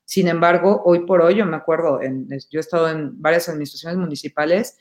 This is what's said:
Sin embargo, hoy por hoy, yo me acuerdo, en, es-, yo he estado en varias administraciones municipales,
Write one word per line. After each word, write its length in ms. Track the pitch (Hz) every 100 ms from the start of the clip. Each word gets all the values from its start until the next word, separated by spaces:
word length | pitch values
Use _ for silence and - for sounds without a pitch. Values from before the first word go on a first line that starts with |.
Sin 240 | - - 175
embargo, 540 | 165 170 175 190 202
hoy 220 | 175 175 175
por 160 | 185
hoy, 140 | 165 202
yo 100 | 190
me 100 | 156
acuerdo, 460 | - 160 165 135
en, 240 | 131 131 135
es-, 180 | 139 -
yo 80 | 156
he 20 |
estado 280 | 156 170 160
en 320 | 160 143 123
varias 260 | 151 170 170
administraciones 480 | 156 143 - 165 180
municipales, 800 | 175 143 143 - 151 185 233 _